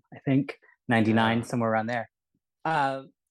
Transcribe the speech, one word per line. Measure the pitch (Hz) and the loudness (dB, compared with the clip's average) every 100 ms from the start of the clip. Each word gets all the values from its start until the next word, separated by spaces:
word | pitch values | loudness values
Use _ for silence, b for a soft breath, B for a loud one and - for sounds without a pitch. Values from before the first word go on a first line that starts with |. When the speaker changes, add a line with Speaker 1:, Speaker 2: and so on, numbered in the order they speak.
| - | -10
Speaker 1:
I | - | -8
think, | - 135 139 - b b - | 0 0 0 -8 b b 0
ninety-nine, | 117 110 110 113 117 | 2 4 2 2 0
Speaker 2:
Yeah. | 113 | -2
Speaker 1:
somewhere | 120 113 | -2 0
around | 110 110 | 0 -2
there, | 120 110 _ _ _ _ _ 160 | -6 -8 _ _ _ _ _ -4
uh, | 160 135 135 135 _ _ | -2 -2 -4 -10 _ _